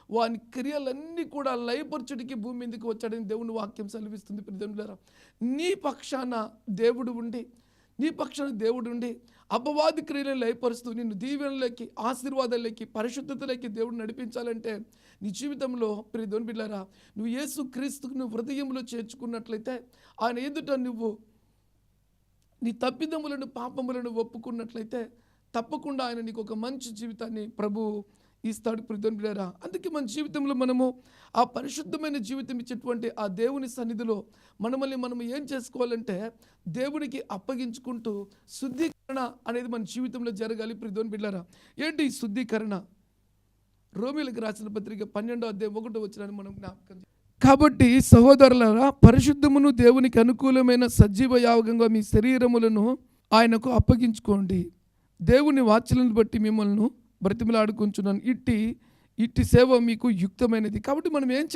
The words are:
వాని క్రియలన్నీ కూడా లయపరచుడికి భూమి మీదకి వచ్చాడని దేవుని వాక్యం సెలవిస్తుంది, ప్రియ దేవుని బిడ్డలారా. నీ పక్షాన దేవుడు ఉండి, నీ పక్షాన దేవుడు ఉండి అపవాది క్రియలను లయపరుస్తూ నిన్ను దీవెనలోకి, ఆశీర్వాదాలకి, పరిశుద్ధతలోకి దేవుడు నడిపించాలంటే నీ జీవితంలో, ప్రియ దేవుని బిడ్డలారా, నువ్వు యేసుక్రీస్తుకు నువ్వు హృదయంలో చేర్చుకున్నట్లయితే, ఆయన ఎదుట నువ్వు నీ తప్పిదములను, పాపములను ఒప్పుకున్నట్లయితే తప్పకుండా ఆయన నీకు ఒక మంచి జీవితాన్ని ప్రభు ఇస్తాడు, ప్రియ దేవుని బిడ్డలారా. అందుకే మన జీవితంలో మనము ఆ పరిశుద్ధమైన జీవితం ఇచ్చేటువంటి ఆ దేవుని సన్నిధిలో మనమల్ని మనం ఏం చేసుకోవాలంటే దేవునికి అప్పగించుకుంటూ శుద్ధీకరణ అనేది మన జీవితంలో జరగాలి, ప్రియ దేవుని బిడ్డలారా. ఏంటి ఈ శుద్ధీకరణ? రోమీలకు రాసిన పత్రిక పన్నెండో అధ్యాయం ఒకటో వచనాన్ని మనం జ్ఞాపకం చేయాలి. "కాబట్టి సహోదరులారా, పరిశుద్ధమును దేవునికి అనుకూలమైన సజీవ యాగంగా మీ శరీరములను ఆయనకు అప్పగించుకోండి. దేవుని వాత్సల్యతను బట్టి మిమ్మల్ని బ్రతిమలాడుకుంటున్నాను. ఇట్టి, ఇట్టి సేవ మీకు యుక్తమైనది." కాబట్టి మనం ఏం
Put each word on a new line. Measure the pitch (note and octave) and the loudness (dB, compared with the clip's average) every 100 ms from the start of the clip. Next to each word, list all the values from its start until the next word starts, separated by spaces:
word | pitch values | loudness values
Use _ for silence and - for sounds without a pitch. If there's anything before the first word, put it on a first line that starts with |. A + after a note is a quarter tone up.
| - | -6
వాని | A3 A3+ A3+ | -2 -2 -4
క్రియలన్నీ | - C4 C4+ D4 C4+ C4+ D#4+ E4+ | -10 -10 -6 -6 -6 -8 -10 -10
కూడా | D#4+ C#4+ C#4 A#3+ | -8 -6 -4 -4
లయపరచుడికి | A#3+ B3+ D4 D4 - C4 B3+ | -4 -6 -6 -10 -10 -12 -12
భూమి | B3+ A3 A#3+ A#3+ | -10 -10 -10 -12
మీదకి | A3+ A3+ | -10 -10
వచ్చాడని | A3 A3+ A3+ | -8 -8 -8
దేవుని | G#3 A3 A#3 | -8 -8 -8
వాక్యం | A3 G#3 - G3+ | -8 -8 -10 -12
సెలవిస్తుంది, | A3+ G#3+ G#3 - G3+ | -12 -14 -14 -14 -14
ప్రియ | F#3+ F#3+ | -12 -12
దేవుని | G#3 G#3 | -10 -10
బిడ్డలారా. | G#3 F#3+ _ _ _ - A#3 | -14 -16 _ _ _ -8 -4
నీ | C#4 F4 | -2 -2
పక్షాన | F#4+ D4 C#4 - C4+ B3+ A#3 G#3+ - - | -2 -4 -8 -8 -8 -6 -6 -8 -12 -10
దేవుడు | F#3+ A3+ B3 B3 | 0 0 0 -4
ఉండి, | A#3 A#3 A#3 A#3+ _ _ _ _ - | -8 -8 -10 -12 _ _ _ _ -4
నీ | D4+ | -4
పక్షాన | - C#4 - C#4 | -4 -8 -6 -6
దేవుడు | A3 A3 B3 A#3 | -4 -2 -2 -4
ఉండి | A#3+ A#3+ A#3 _ _ - | -6 -8 -10 _ _ -6
అపవాది | A#3+ C4 D4 D#4 D#4 | -4 -2 0 0 0
క్రియలను | - C#4+ C#4 C4 | -4 -6 -4 -4
లయపరుస్తూ | A#3 A#3+ B3 A#3 A#3+ | -4 -2 -4 -6 -8
నిన్ను | A3+ A#3 | -8 -8
దీవెనలోకి, | G3 B3+ C#4+ C#4+ C4+ B3+ A#3 A#3 - | -8 -8 -6 -6 -4 -6 -6 -16 -8
ఆశీర్వాదాలకి, | A3 C4 C4 C4 B3 A#3+ A#3 A3 A3 | -8 -6 -6 -4 -2 -4 -6 -10 -12
పరిశుద్ధతలోకి | A3 A#3 C4+ - C4+ C4+ B3 A#3+ | -8 -8 -8 -10 -10 -8 -8 -8
దేవుడు | G#3 A#3 A#3 | -8 -8 -8
నడిపించాలంటే | A3 A3+ A#3+ A#3+ A#3+ A#3 A3+ G#3 A3+ _ _ - | -12 -10 -10 -10 -8 -8 -8 -10 -14 _ _ -14
నీ | G3+ | -12
జీవితంలో, | F#3 C#4 C#4 C4+ B3 A3 G3+ - | -8 -10 -8 -8 -4 -6 -6 -10
ప్రియ | A3+ A3 | -10 -6
దేవుని | G#3+ A3+ | -6 -6
బిడ్డలారా, | A3+ G#3+ G#3 F#3+ _ _ G#3 | -8 -8 -10 -12 _ _ -10
నువ్వు | A3+ | -6
యేసుక్రీస్తుకు | B3 D4 D4 B3+ B3 C#4 - B3+ | -6 -6 -8 -10 -8 -10 -10 -12
నువ్వు | C4 B3+ A3+ | -10 -8 -8
హృదయంలో | A#3+ C4+ C#4 C4 A#3+ E4 | -8 -8 -8 -8 -10 -10
చేర్చుకున్నట్లయితే, | A3 - A#3+ A#3 A3+ A3 A3 B3+ B3 _ _ - | -12 -12 -12 -12 -10 -10 -10 -12 -12 _ _ -6
ఆయన | A3+ A#3+ | -4 -4
ఎదుట | C4+ D4 - | -8 -8 -4
నువ్వు | C4+ B3 A3+ A3+ G#3+ _ _ _ _ _ _ _ _ _ _ _ _ _ - | -4 -4 -6 -6 -8 _ _ _ _ _ _ _ _ _ _ _ _ _ -10
నీ | A#3 | -8
తప్పిదములను, | A3+ B3+ B3+ D#4 D#4+ D4+ C#4 C4+ | -4 -6 -4 -6 -6 -8 -10 -10
పాపములను | A#3 B3 C#4 B3+ B3 A#3+ | -12 -12 -8 -8 -6 -8
ఒప్పుకున్నట్లయితే | A3+ A3+ A#3 B3 A#3 A3+ A#3 A3 B3 A3+ _ _ _ _ A#3 | -6 -8 -10 -12 -12 -12 -14 -10 -10 -10 _ _ _ _ -8
తప్పకుండా | A#3 D4+ D4 C4+ B3 | -8 -8 -8 -6 -6
ఆయన | A#3 | -8
నీకు | A3+ A3+ | -10 -10
ఒక | G#3+ | -10
మంచి | A3 A#3 C4+ B3 | -8 -8 -10 -12
జీవితాన్ని | G#3+ A#3 G#3+ A#3 A3 G#3 | -14 -14 -12 -12 -10 -12
ప్రభు | - G#3 G#3 G#3+ G#3 G3+ _ _ _ A3 | -6 -6 -4 -6 -6 -12 _ _ _ -10
ఇస్తాడు, | G#3+ A#3 A3 | -6 -6 -6
ప్రియ | A3 G#3 | -8 -6
దేవుని | A3 G#3+ | -4 -4
బిడ్డలారా. | G#3+ G3+ F#3 - | -6 -6 -8 -10
అందుకే | F4 F4+ F4+ | -12 -10 -6
మన | D4+ B3 | -6 -6
జీవితంలో | B3+ D4+ D4+ C#4 | -6 -6 -4 -4
మనము | C4+ B3+ B3+ B3+ B3 _ _ - - | -2 0 0 0 -4 _ _ -6 -2
ఆ | |
పరిశుద్ధమైన | B3 A#3+ C#4 D4+ D4+ D#4 D#4 C#4+ | 0 -2 -10 -10 -10 -8 -6 -6
జీవితం | G3 C4+ C4 B3 | -6 -8 -8 -10
ఇచ్చేటువంటి | A#3+ A#3+ B3 A#3+ A#3 - | -10 -10 -8 -6 -6 -6
ఆ | G#3 | -6
దేవుని | F#3 A#3 C#4 C4 | -2 -2 -2 -8
సన్నిధిలో | B3+ A#3 A3+ A#3 G#3 - _ _ - | -8 -8 -6 -4 -6 -8 _ _ -8
మనమల్ని | G#3+ C4 C4+ C4 | -6 -4 -4 -6
మనం | B3 A#3+ | -8 -8
ఏం | A#3 C4+ | -8 -8
చేసుకోవాలంటే | C#4+ C4+ - B3+ B3 A#3 A3 F#3 A3 - _ _ - | -8 -8 -8 -6 -4 -4 -6 -8 -8 -14 _ _ -10
దేవునికి | F3+ C#4 D4 C#4+ C4+ - | -6 -4 -6 -8 -10 -10
అప్పగించుకుంటూ | G3 - B3+ B3 A3+ B3 A#3+ A3+ G3+ G3 _ _ | -10 -8 -6 -6 -10 -10 -10 -8 -8 -10 _ _
శుద్ధీకరణ | - C4 B3+ D#4+ - - C4+ B3 B3 - | -12 -8 -4 -6 -6 -10 -8 -8 -8 -8
అనేది | A#3+ B3 | -8 -6
మన | A#3 | -8
జీవితంలో | G3+ A#3+ B3+ B3 A#3+ | -8 -8 -8 -8 -8
జరగాలి, | G3+ A3 A3 A3 | -6 -6 -6 -8
ప్రియ | A3+ A3+ | -10 -10
దేవుని | G3 A3+ | -8 -6
బిడ్డలారా. | G#3 G#3 F#3+ F3 _ _ - D4+ | -6 -6 -8 -12 _ _ -8 -6
ఏంటి | D#4 | -2
ఈ | C#4+ | -4
శుద్ధీకరణ? | - A#3 G3+ B3+ A3 G#3+ F#3+ - _ _ _ _ _ _ _ _ _ _ | -4 -6 -6 -4 -4 -4 -8 -10 _ _ _ _ _ _ _ _ _ _
రోమీలకు | F#3 B3 D4 C#4 A#3 | -8 -6 -4 -6 -6
రాసిన | A3 G#3+ G#3+ | -8 -8 -10
పత్రిక | G#3 G#3 G#3+ | -10 -10 -10
పన్నెండో | G#3 G#3 A3+ A#3+ A3+ | -8 -8 -6 -6 -6
అధ్యాయం | G3+ G#3+ | -6 -6
ఒకటో | G#3 A#3 A3 | -6 -8 -8
వచనాన్ని | G#3 G#3 G3+ G3+ | -8 -10 -12 -12
మనం | G3 G3+ | -14 -14
జ్ఞాపకం | F#3+ F#3+ - F#3 | -16 -16 -20 -20
చేయాలి. | - _ _ - | -20 _ _ 4
"కాబట్టి | C4 C4+ D4+ - B3+ B3+ | 8 10 8 6 6 6
సహోదరులారా, | - A#3 B3 C4+ C4+ B3 A3+ A3 C#4 | 10 12 12 12 10 10 6 6 4
పరిశుద్ధమును | - A#3 C4 C4 C#4+ C#4+ C#4 C#4+ | 10 10 12 6 4 4 6 6
దేవునికి | A#3+ A#3+ C4 B3+ A#3 | 8 8 8 6 4
అనుకూలమైన | A#3 A#3 C4+ C4 B3 B3 B3 | 4 4 4 4 6 4 4
సజీవ | - G#3 G3 C4 B3 | 8 6 6 4 4
యాగంగా | A#3 A#3 A3 A#3 A3+ | 6 4 4 4 4
మీ | A3 | 2
శరీరములను | G#3 G#3+ A#3+ B3+ B3 A#3+ A3+ G#3+ A3 C4 _ _ - | 2 2 4 4 4 4 4 2 2 0 _ _ 2
ఆయనకు | A3 A#3 A3+ B3+ | 4 6 4 2
అప్పగించుకోండి. | A3+ A3 B3 B3 G#3+ - G3 F#3 F#3+ F3 - _ _ _ - | 4 6 6 4 0 0 2 2 -2 -2 -8 _ _ _ -2
దేవుని | E3 B3 D4 C4+ | 6 6 8 4
వాత్సల్యతను | A#3 A3 A#3+ B3+ B3 | 6 4 4 2 4
బట్టి | G#3+ A3 A#3 | 4 2 2
మిమ్మల్ని | G#3+ A3 G#3 G#3 G#3+ - _ - | 0 2 2 2 2 -2 _ -4
బ్రతిమలాడుకుంటున్నాను. | F#3+ A#3 A3 A3+ G#3+ G#3 G#3 G3 G3+ G3 | -2 0 2 2 2 2 -2 0 -2 -2
ఇట్టి, | A#3 B3+ - A3 A3+ B3 _ _ _ - | -2 -2 0 0 0 -4 _ _ _ -4
ఇట్టి | A#3 - | -2 0
సేవ | B3 B3 C4 B3 | 4 6 6 4
మీకు | A#3 A3+ B3 | 2 0 0
యుక్తమైనది." | G3 F#3+ - B3 A3+ G#3+ G#3+ | 0 -2 0 0 0 -2 -4
కాబట్టి | - D4+ E4 | -4 -2 -2
మనం | D4+ C4 | -2 0
ఏం | C4 D#4 | -2 -2